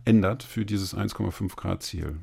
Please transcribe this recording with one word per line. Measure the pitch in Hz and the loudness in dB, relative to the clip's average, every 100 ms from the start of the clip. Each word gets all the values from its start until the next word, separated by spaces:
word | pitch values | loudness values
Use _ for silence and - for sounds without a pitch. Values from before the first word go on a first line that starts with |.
| - | 6
ändert | 110 95 107 | 6 6 0
für | - - | -4 -4
dieses | 104 104 95 | -2 -2 -2
eins | 95 101 | -2 -2
Komma | - 101 | -2 -4
fünf | - 98 - | -2 -6 -4
Grad | 95 92 | -4 -4
Ziel. | - 82 73 78 | -4 -6 -6 -6